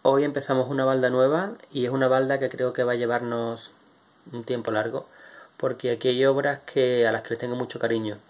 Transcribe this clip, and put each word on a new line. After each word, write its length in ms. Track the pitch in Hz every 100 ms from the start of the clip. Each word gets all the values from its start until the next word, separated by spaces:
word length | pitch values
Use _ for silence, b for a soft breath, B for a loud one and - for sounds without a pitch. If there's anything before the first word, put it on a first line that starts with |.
Hoy 240 | 139 139
empezamos 460 | 143 139 135 131 127
una 160 | 135 131
balda 240 | 135 127
nueva 480 | 127 131 156 190 233 -
y 140 | 143
es 60 | 123
una 180 | 135 131
balda 300 | 131 135 139
que 100 | 131
creo 240 | 131 127
que 120 | 123
va 80 | 123
a 20 |
llevarnos 760 | 120 120 120 120 117 117 117 - _ _ _ _ _ -
un 120 | 120
tiempo 260 | 113 123 113
largo, 360 | 110 113 127 - B B B B _
porque 320 | 135 123 127
aquí 180 | 117 127
hay 160 | 123
obras 360 | 135 135 143 139
que, 460 | - - 127 123 117
a 60 |
las 80 | 110
que 140 | -
le 20 | 117
tengo 180 | 123
mucho 240 | 123 123 117
cariño. 380 | 113 113 110 104 -